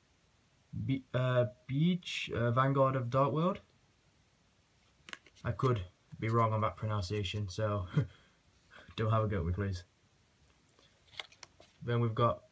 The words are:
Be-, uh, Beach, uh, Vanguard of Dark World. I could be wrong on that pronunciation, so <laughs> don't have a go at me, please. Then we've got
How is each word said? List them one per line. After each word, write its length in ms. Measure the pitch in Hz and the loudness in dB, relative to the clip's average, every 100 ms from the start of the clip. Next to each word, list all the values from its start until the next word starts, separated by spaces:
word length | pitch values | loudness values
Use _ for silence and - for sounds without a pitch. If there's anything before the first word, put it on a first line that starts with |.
| _ _ _ _ _ _ _ - 110 | _ _ _ _ _ _ _ -8 -4
Be-, 200 | 135 - | -4 -2
uh, 320 | 127 127 127 120 - - | -2 2 2 2 -2 -6
Beach, 640 | 135 165 180 - - - - | 0 2 2 -2 -8 -6 0
uh, 160 | 120 | 2
Vanguard 460 | 120 135 139 131 131 | 4 4 4 4 2
of 120 | 120 | 0
Dark 220 | 131 135 | 2 2
World. 300 | 151 175 202 - _ _ _ _ _ _ _ _ _ _ _ _ _ - - - - 127 | 2 0 -2 -8 _ _ _ _ _ _ _ _ _ _ _ _ _ -18 -18 -18 -10 -6
I 60 | |
could 280 | - 131 113 90 - _ - | -2 0 0 -2 -14 _ -8
be 80 | 110 | -2
wrong 240 | 117 113 | 2 2
on 100 | 110 | 2
that 140 | 104 - | -2 -2
pronunciation, 720 | 110 107 95 107 101 107 101 | -4 -2 -2 -4 -4 -4 -6
so 380 | - 107 104 90 151 | -4 -2 -2 -2 -2
<laughs> 1000 | - - _ _ _ _ _ - - - | -2 -8 _ _ _ _ _ -20 -16 -4
don't 140 | 110 | 0
have 120 | 113 | 2
a 40 | 107 | 2
go 120 | 101 | 0
at 60 | 82 | 0
me, 80 | |
please. 300 | 90 101 92 - _ _ _ _ _ _ _ _ _ _ _ _ - - - - _ - _ | -2 -2 -4 -10 _ _ _ _ _ _ _ _ _ _ _ _ -16 -16 -20 -20 _ -20 _
Then 180 | 120 120 | -2 0
we've 140 | 120 110 | 2 2
got 260 | 120 - - | 2 2 -8